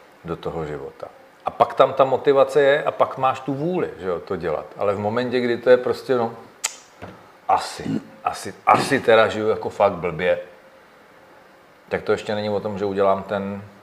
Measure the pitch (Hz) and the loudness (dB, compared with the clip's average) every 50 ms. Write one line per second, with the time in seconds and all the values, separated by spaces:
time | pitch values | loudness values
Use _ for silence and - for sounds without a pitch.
0 | - _ - _ - 82 82 80 - - - 82 80 73 73 69 69 69 - - | -20 _ -20 _ -10 -10 -8 -8 -6 -8 -6 -6 -6 -6 -8 -10 -10 -14 -14 -14
1 | - - - - - - _ _ - - - - - - - - 139 127 - - | -16 -16 -16 -20 -20 -20 _ _ -8 -8 -2 0 0 0 4 4 4 4 6 4
2 | 139 135 131 120 - 147 135 135 131 - - 151 143 139 143 151 160 147 - - | 2 2 2 2 2 2 4 4 4 4 4 4 4 4 4 2 2 -2 -2 0
3 | - - - 135 131 131 131 - - - 139 135 147 170 185 175 123 - - - | -2 -2 0 0 -2 -2 -2 -2 -6 -6 -6 -4 -4 -2 -2 -2 -2 -4 -6 -6
4 | 87 95 87 82 - - 98 87 85 82 73 76 - - - - 104 104 101 101 | -6 -4 -4 -4 -4 -6 -6 -4 -2 -4 -4 -4 -6 -10 -8 -4 -2 -2 -2 -2
5 | 104 107 110 123 123 123 117 127 120 123 120 113 - 127 123 123 123 123 113 - | -2 -2 -2 -2 -2 -2 0 0 0 0 -2 0 2 2 2 2 2 -2 -4 -4
6 | - - 131 123 117 117 - - - - - - - - - - - - - - | -2 -2 0 0 0 -2 -4 -10 -18 -20 -12 -10 -10 -10 -10 -14 -20 -20 -20 -20
7 | - - - - - - - - _ - 95 - - - - - - - - - | -18 -18 -18 -20 -20 -20 -20 -10 _ 0 0 0 0 -4 -10 -10 -6 -6 -4 -6
8 | - - - - - - - - - 104 92 - - 104 104 - 110 - 139 123 | -6 -10 -16 -8 -6 -6 -6 -6 -8 -12 -14 -4 2 4 4 4 4 2 0 2
9 | - - 113 110 110 101 90 107 107 110 104 92 - 113 - - 107 101 95 85 | 4 6 6 6 6 4 2 0 0 0 0 -2 -4 -6 0 2 2 2 2 0
10 | 82 87 82 80 90 87 87 - - - - - - - - - - _ _ - | -4 -6 -4 -2 0 0 0 0 -2 -8 -18 -20 -20 -20 -20 -20 -20 _ _ -20
11 | - - - - - - - - - - - _ _ _ _ _ _ - 98 87 | -20 -20 -20 -20 -20 -20 -20 -20 -20 -20 -20 _ _ _ _ _ _ -6 -6 -4
12 | - - 107 95 - - 107 104 104 107 104 98 95 107 104 92 104 101 98 98 | 0 0 0 0 0 -2 -4 -2 -2 -2 -2 -2 -2 -4 -4 -4 -4 -2 0 2
13 | 98 98 98 98 92 - 104 98 98 98 101 98 101 - - - | 4 4 2 2 0 -4 -4 -4 -4 -6 -8 -10 -12 -16 -20 -20